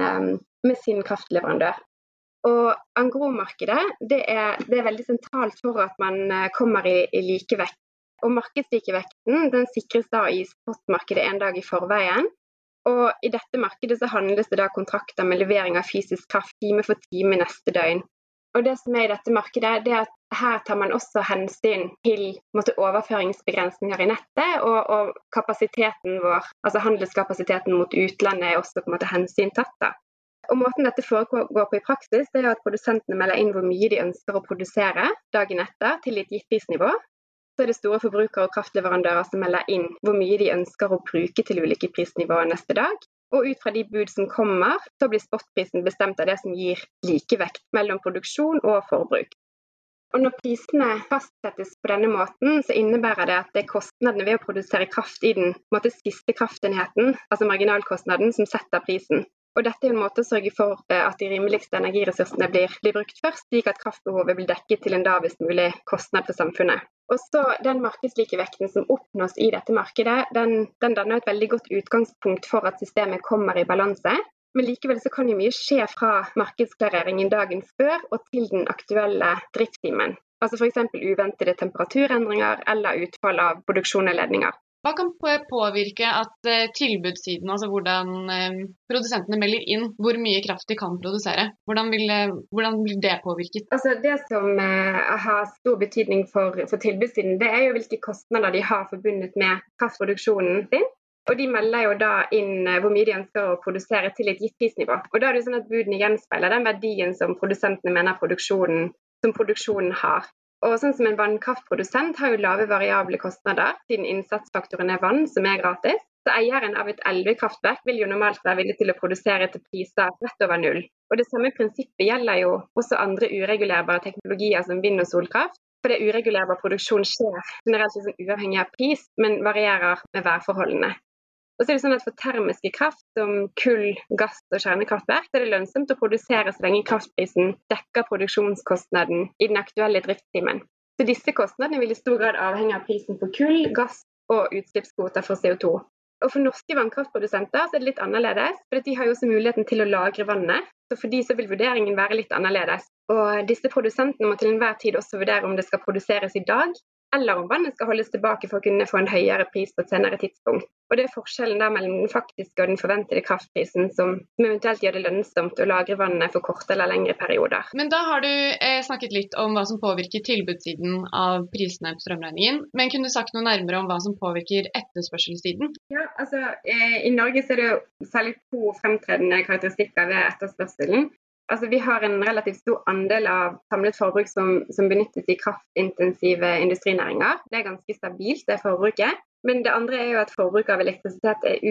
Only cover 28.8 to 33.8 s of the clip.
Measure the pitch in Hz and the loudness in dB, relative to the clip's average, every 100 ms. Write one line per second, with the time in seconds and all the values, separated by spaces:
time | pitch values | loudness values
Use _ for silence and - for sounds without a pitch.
28.8 | 175 175 190 185 180 - 196 - 247 - | -4 -4 -2 -2 0 0 0 0 -4 -2
29.8 | - - _ _ _ _ - 254 254 254 | -4 -4 _ _ _ _ -2 2 2 2
30.8 | 262 - - 214 226 247 - 214 202 208 | 0 0 0 0 2 -2 0 0 0 -2
31.8 | - 170 - 220 277 262 247 226 - 208 | -2 -4 0 0 0 0 0 0 -2 -4
32.8 | - 220 - 190 185 185 214 190 185 180 | 0 -2 -2 -2 0 2 2 0 -2 2